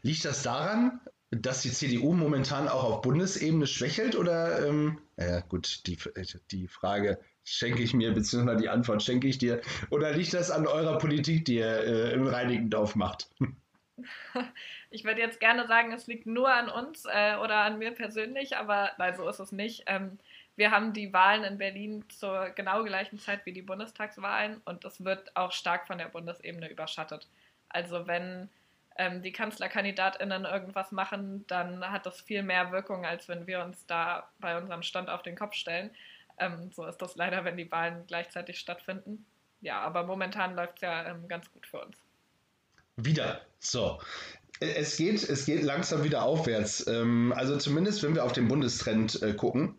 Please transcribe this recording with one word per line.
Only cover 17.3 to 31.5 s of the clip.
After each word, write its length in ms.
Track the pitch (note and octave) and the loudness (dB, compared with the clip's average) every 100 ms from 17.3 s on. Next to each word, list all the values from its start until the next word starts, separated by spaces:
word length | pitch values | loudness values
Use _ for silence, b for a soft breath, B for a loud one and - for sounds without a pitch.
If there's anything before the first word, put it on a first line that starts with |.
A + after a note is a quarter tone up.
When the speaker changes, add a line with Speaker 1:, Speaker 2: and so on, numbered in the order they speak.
| G#3 | 2
Speaker 2:
oder 200 | A3 G#3+ | 2 4
an 160 | G#3 G#3+ | 4 0
mir 100 | A3+ | -6
persönlich, 680 | A#3+ G#3+ A3 A3 C4+ C#4 A#3 | -6 -6 -6 -4 -6 -4 -4
aber 360 | G#3 G3+ G3 - | 0 2 0 0
nein, 200 | F3+ F3+ | -2 0
so 120 | E3 | -4
ist 120 | G3+ | -6
es 100 | G3 | -10
nicht. 320 | G3 G#3+ A3+ - | -6 -6 -6 -4
Ähm, 340 | F#3+ F#3+ F#3+ B B B | -4 -4 -12 B B B
wir 160 | - G#3 | 2 4
haben 220 | G#3 A3 | 6 2
die 200 | G#3 G3+ | -4 0
Wahlen 300 | F#3+ F#3+ G#3+ | 6 6 6
in 160 | G3+ G3+ | 0 -4
Berlin 460 | G3 G3 G#3+ G#3+ G#3+ | -6 -6 -10 -10 -14
zur 420 | - G3 F#3+ F#3 | -10 -4 -4 -4
genau 340 | F#3 F#3+ G3+ | -4 -2 0
gleichen 340 | A3 F#3+ G3+ G#3 | 0 -4 -6 -10
Zeit 260 | - G3+ | -6 -6
wie 80 | F3+ | -6
die 80 | F#3 | -12
Bundestagswahlen 1000 | F#3+ F#3+ A3 - G#3 G#3 G3 G#3+ G#3+ A3 | -10 -10 -10 -8 -10 -6 -2 0 -2 -6
und 200 | - F3 | -12 -12
es 200 | F3+ - | -14 -8
wird 320 | F#3 F#3+ - - | -4 -4 -2 -2
auch 140 | F3+ | -2
stark 380 | - F3+ F3+ - | -2 -2 -2 -2
von 100 | F3 | -10
der 80 | E3 | -10
Bundesebene 640 | E3+ E3+ F3 E3+ E3+ D#3+ | -10 -10 -10 -12 -12 -12
überschattet. 560 | - D#3 - D#3 D3+ - b b b b | -10 -8 -8 -10 -12 -16 b b b b
Also 380 | - F3 F3 F3 | -6 -4 -6 -2
wenn, 420 | F3 F3+ F3+ G3 b b b b - | -2 -2 -10 -14 b b b b -4
ähm, 240 | F#3 F3+ | -2 -2
die 100 | F#3 | -8
KanzlerkandidatInnen 1120 | F#3 E3+ - F#3+ A3 G3+ F#3+ F#3+ - G3+ F#3+ | -4 -6 -4 -4 -2 -2 2 0 0 -4 -4
irgendwas 480 | F#3 G3 F#3+ G3 F#3+ | -4 -4 -4 -8 -6
machen, 520 | G3 G3 G3+ G3 G3 | -4 -4 -6 -8 -10
dann 360 | G3 | -4